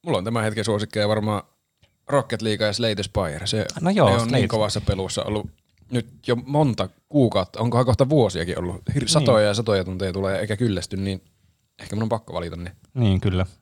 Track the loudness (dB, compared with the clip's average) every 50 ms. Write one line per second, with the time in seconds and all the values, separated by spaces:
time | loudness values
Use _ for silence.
0 | _ -2 -2 -2 -2 -2 -2 0 -2 -2 -2 -2 -2 0 0 -2 -2 -4 -2 -2
1 | 0 2 0 0 0 -2 -2 -4 -6 _ _ _ _ _ _ _ _ _ _ _
2 | _ -2 0 0 0 0 -6 -4 -2 -2 0 0 0 0 0 0 0 0 0 -2
3 | -6 -4 _ -2 -2 -2 -4 -6 -6 -4 -2 -2 -2 -4 -6 -4 -2 0 2 4
4 | 4 4 4 4 2 0 2 0 2 2 2 0 0 0 0 -2 0 -2 -2 -2
5 | -4 -4 -4 -4 -4 -2 -4 -4 -4 -8 -14 _ _ _ _ _ -14 -4 -4 -4
6 | -4 -6 -16 -12 _ -2 -2 -2 -2 -2 2 2 2 2 2 0 -4 -6 _ _
7 | _ _ 4 4 4 6 4 0 -2 -2 -4 -2 -2 2 2 2 2 2 4 2
8 | 2 4 4 4 4 4 2 -2 -4 -4 -4 -4 -4 -6 -6 -6 -6 -4 -2 -2
9 | -2 2 2 2 4 4 4 6 4 4 2 0 0 0 0 0 0 -2 -4 -4
10 | -4 -4 -2 -2 -2 -2 -2 -2 -4 -4 -2 -2 0 0 0 -2 -4 -6 -6 -4
11 | -4 -4 -6 -6 _ _ _ _ _ _ _ _ _ _ _ _ -12 -8 -4 -4
12 | -2 -2 -2 -4 _ -8 -8 -6 -6 -6 -8 -8 -10 -12 -12 _ _ _ _ 0
13 | 2 4 4 2 2 0 0 0 -2 -2 -6 _